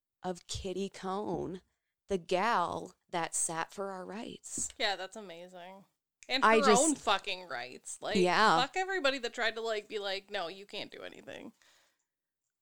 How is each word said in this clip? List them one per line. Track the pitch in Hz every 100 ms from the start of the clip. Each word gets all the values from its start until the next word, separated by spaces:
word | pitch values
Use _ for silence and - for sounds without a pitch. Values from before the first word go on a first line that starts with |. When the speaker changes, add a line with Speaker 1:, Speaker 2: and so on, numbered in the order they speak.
| _ _
Speaker 1:
of | 185 175 -
Kitty | - 190 185 196
Cone, | - 190 196 214 160 143 185 - _ _ _ -
the | 196
gal | 165 180 214 214 170 175 170 - _
that | 175 165
sat | - - 165 -
for | - 196
our | 185
rights. | 180 190 - - - - - -
Speaker 2:
Yeah, | 220
that's | 185 185 226
amazing. | 196 165 180 185 175 196 - _ _ _ -
And | 262
Speaker 1:
I | 208 226
Speaker 2:
her |
Speaker 1:
just | 220 214
Speaker 2:
own | 320
fucking | 277 - 196 202 185 180
rights. | 123 127 135 - -
Like, | 147 202
Speaker 1:
Yeah. | 180 175 214 165
Speaker 2:
fuck | 269 370
everybody | 381 381 277 269
that | 233
tried | 240 226 220
to, |
like, | 226 214 208
be | 208
like, | 202 190 196
"No, | 202 170
you | 190 202
can't | 208 123
do | -
anything." | 90 - - - - - _ _ _ _ _ _ _ _ _ _